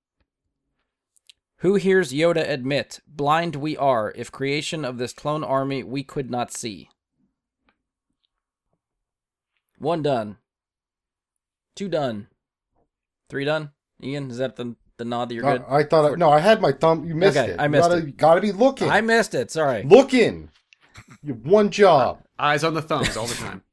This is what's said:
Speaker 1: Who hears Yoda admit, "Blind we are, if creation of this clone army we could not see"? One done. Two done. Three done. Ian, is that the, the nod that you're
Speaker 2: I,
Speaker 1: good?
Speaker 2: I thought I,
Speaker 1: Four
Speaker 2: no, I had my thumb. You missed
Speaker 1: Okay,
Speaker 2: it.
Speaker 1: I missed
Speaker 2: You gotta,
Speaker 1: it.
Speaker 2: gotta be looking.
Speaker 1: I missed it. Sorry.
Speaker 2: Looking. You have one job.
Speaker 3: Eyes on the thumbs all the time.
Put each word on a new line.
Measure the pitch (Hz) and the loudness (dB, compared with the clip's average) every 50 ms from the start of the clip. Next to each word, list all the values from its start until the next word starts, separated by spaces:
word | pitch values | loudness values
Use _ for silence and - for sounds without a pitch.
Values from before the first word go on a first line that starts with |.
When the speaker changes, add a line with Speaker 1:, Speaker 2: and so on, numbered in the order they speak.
| _ _ _ _ _ _ _ _ _ _ _ _ _ _ _ _ _ _ _ _ _ _ _ _ _ _ _ _ _ _ _ | _ _ _ _ _ _ _ _ _ _ _ _ _ _ _ _ _ _ _ _ _ _ _ _ _ _ _ _ _ _ _
Speaker 1:
Who | _ - 175 202 | _ 0 0 0
hears | 190 165 190 190 190 180 135 131 | 2 2 2 2 2 0 0 -2
Yoda | 147 160 170 170 160 156 - | 0 2 2 2 0 -2 -4
admit, | 147 135 123 131 147 131 107 - - - _ | -4 -6 -4 -4 -4 -4 -4 -8 -12 -20 _
"Blind | _ 147 151 143 143 156 165 170 170 147 | _ -8 -4 0 0 0 0 0 -4 -6
we | 143 143 156 151 | -8 -8 -6 -4
are, | - 139 139 131 113 107 101 - | -2 0 0 0 0 -2 -4 -6
if | - 120 - | -10 -14 -12
creation | - - 135 139 143 151 143 - - 160 147 | -10 -6 -4 -4 -4 -4 -4 -6 -8 -8 -8
of | 127 127 | -8 -6
this | 117 123 120 | -6 -8 -8
clone | - - - 147 151 156 151 | -8 -8 -6 -6 -6 -4 -4
army | 107 135 135 135 139 139 131 101 | -4 -2 -2 -2 -4 -6 -8 -8
we | 92 127 143 135 | -8 -8 -10 -10
could | - - 151 131 120 | -8 -8 -10 -8 -6
not | 120 120 120 - - | -6 -6 -6 -8 -10
see"? | - - 117 98 78 - _ _ _ _ _ _ _ _ _ _ _ _ _ _ _ _ _ _ _ _ _ _ _ _ _ _ _ _ _ _ _ _ _ _ _ _ _ _ _ _ _ _ _ _ _ _ _ _ _ _ _ _ _ _ _ _ _ _ - | -12 -12 -12 -12 -14 -18 _ _ _ _ _ _ _ _ _ _ _ _ _ _ _ _ _ _ _ _ _ _ _ _ _ _ _ _ _ _ _ _ _ _ _ _ _ _ _ _ _ _ _ _ _ _ _ _ _ _ _ _ _ _ _ _ _ _ -8
One | 123 147 170 160 | -6 -4 -4 -2
done. | 143 147 135 117 107 104 98 _ _ _ _ _ _ _ _ _ _ _ _ _ _ _ _ _ _ _ _ _ _ _ _ _ _ _ - | -2 -2 -2 -2 -4 -8 -12 _ _ _ _ _ _ _ _ _ _ _ _ _ _ _ _ _ _ _ _ _ _ _ _ _ _ _ -14
Two | - 196 190 | -12 -8 -6
done. | 165 156 143 123 110 104 110 _ _ _ _ _ _ _ _ _ _ _ _ _ _ _ _ _ _ _ _ - | -4 -4 -4 -4 -6 -8 -12 _ _ _ _ _ _ _ _ _ _ _ _ _ _ _ _ _ _ _ _ -12
Three | 135 139 139 | -8 -6 -4
done. | 147 156 156 151 147 _ _ _ _ _ _ | -4 -4 -4 -6 -10 _ _ _ _ _ _
Ian, | - 127 143 147 139 131 | -12 -10 -8 -8 -8 -8
is | 117 | -6
that | 120 131 127 - | -6 -6 -6 -6
the, | - 123 120 113 _ _ _ _ | -8 -12 -12 -12 _ _ _ _
the | - 117 | -12 -8
nod | 117 120 120 123 117 | -6 -6 -6 -6 -6
that | 120 | -6
you're | 117 117 | -4 -2
Speaker 2:
I, | 143 131 | -2 -2
Speaker 1:
good? | 123 131 | -2 -2
Speaker 2:
I | - 135 147 151 | -2 0 0 0
thought | 147 170 160 147 | 2 2 2 2
I, | 147 | 2
Speaker 1:
Four | 127 | 2
Speaker 2:
no, | 170 175 151 | 2 4 4
I | 143 151 | 4 6
had | 165 214 220 202 | 6 4 4 4
my | 185 147 | 2 0
thumb. | 135 - 165 165 165 165 - | 0 2 2 2 2 0 -2
You | 170 151 | -6 -2
missed | 156 180 196 139 | 2 2 2 4
Speaker 1:
Okay, | 143 120 98 87 | 2 0 0 -2
Speaker 2:
it. | - | -2
Speaker 1:
I | 147 | 0
missed | 147 147 143 170 170 | 2 2 4 4 4
Speaker 2:
You | 175 | 2
gotta, | 170 165 | 0 -2
Speaker 1:
it. | 139 127 | -4 -4
Speaker 2:
gotta | - 147 156 165 185 | 2 4 4 6 4
be | 196 208 | 2 0
looking. | 185 190 247 269 262 - 185 135 | 0 2 2 2 2 0 -2 0
Speaker 1:
I | 160 202 | 2 2
missed | 220 220 226 233 202 - - | 2 2 2 2 2 0 -2
it. | 143 117 - | -4 -4 -4
Sorry. | - 160 156 139 123 104 113 | -2 -2 0 0 0 0 4
Speaker 2:
Looking. | 139 190 262 269 - 262 247 208 135 92 82 76 73 _ _ _ _ _ _ _ _ - - - _ - _ - | 8 8 8 8 6 4 2 2 2 0 -6 -12 -20 _ _ _ _ _ _ _ _ -20 -20 -20 _ -20 _ -12
You | 147 127 | -12 -10
have | 110 113 | -6 0
one | 147 202 214 208 196 | 4 4 4 4 4
job. | - 202 202 190 160 139 120 98 82 - _ _ _ | 2 4 6 6 6 6 4 0 -4 -8 _ _ _
Speaker 3:
Eyes | - 131 147 147 143 156 | -4 -2 0 0 0 0
on | 165 160 | -2 -4
the | 160 156 | -4 -4
thumbs | - 165 135 117 - - | -4 -4 -2 -2 -4 -4
all | 110 113 | -6 -6
the | 120 117 | -6 -8
time. | 107 113 101 95 95 _ _ | -8 -10 -12 -14 -16 _ _